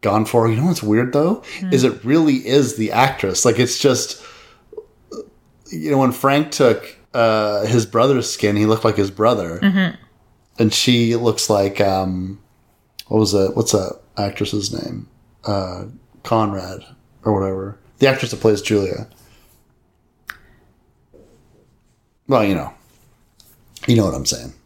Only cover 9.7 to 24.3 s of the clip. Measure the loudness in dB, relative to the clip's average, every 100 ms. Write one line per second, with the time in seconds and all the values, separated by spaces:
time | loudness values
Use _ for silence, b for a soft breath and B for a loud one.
9.7 | 0 -4 -6 _ _ _ _ _ -2 0
10.7 | 2 2 2 2 2 0 -2 0 2 2
11.7 | 2 0 0 -2 -4 -8 -12 _ _ _
12.7 | _ _ -20 -2 2 2 2 0 0 0
13.7 | 0 -2 -10 _ -6 -6 -4 -4 -4 -6
14.7 | -8 -8 -12 -14 _ _ _ -4 -4 -4
15.7 | -10 -14 -16 _ _ -2 0 0 -4 -10
16.7 | -14 -18 -20 _ _ -2 0 -2 -4 -8
17.7 | -14 _ _ 2 2 -4 0 2 2 0
18.7 | 0 0 -6 -10 b b b b b _
19.7 | _ _ _ _ _ _ -20 b b b
20.7 | _ _ _ _ -20 _ _ _ _ _
21.7 | _ _ _ _ _ -2 0 2 -2 -6
22.7 | -14 _ _ _ _ _ _ _ _ _
23.7 | -12 0 2 2 0 -6